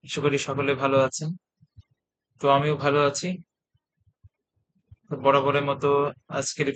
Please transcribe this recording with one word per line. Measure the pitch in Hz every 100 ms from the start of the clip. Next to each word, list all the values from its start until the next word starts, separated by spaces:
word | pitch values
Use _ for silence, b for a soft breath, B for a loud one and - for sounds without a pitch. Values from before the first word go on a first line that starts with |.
আশা | - -
করি | 143 139 -
সকলে | 139 139 135
ভালো | 135 135 131
আছেন। | - 156 180 _ _ _ - _ _ _ _ _ _
তো | 143 139
আমিও | 147 143
ভালো | 143 143 143
আছি। | 139 175 180 - _ _ _ _ _ _ _ _ _ _ _ _ _ _ - _
তো | 139
বরাবরের | 131 139 139 143 143
মতো | 135 143 143 143 - _ 139
আজকের | 135 - 139